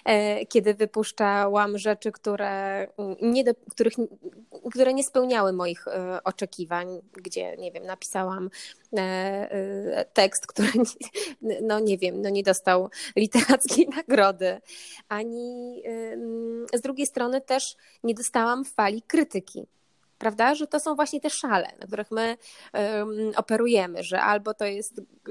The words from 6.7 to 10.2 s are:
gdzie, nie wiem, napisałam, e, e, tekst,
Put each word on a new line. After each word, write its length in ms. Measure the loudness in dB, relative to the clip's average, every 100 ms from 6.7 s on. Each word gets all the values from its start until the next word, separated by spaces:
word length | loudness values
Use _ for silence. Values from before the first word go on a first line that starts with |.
| -6 -6 -10 -16
gdzie, 440 | -18 -10 -6 -6 -8
nie 160 | -10
wiem, 140 | -12 -12
napisałam, 640 | -12 -6 -4 -4 -4 -8 -10 -18 -20 _ -2
e, 40 |
e, 1040 | -2 -2 -2 -4 -4 -4 -4 -6 -4 -4 0
tekst, 340 | 4